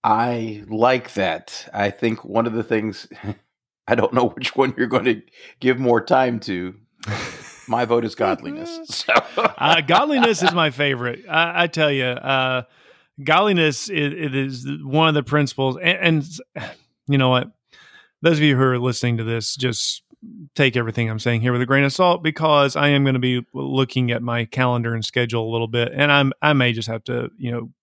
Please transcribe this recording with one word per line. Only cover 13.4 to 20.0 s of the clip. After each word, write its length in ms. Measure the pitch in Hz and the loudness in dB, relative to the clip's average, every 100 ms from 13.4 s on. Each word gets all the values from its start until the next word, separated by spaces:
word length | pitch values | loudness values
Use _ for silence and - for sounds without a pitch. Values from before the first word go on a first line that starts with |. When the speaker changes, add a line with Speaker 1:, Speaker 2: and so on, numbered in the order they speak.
| 208 185 156 135 - | 4 4 2 0 -4
Speaker 2:
it, 220 | 180 143 | -2 -2
it 220 | 175 151 131 | -2 -4 -2
is 320 | 135 131 135 147 | -4 -6 -8 -8
one 240 | 143 143 160 | -2 2 4
of 60 | |
the 100 | 147 | 2
principles. 540 | 127 147 139 - 135 131 | 0 0 0 0 -2 0
And, 480 | 175 185 170 160 147 165 - - | -2 2 2 2 -2 -12 -14 -12
and 120 | - - _ _ - | -12 -14 _ _ 0
you 100 | 139 | 2
know 120 | 131 | 4
what? 220 | 127 170 _ _ - - - _ _ | 2 0 _ _ -20 -20 -20 _ _
Those 160 | 160 156 | 2 4
of 60 | |
you 140 | 151 127 | 4 4
who 60 | |
are 160 | 131 127 | 2 2
listening 380 | 123 120 123 113 | -2 0 -2 -2
to 60 | |
this, 320 | 113 117 107 - | -2 -4 -4 -4
just 480 | 127 113 - - | -4 -4 -6 -8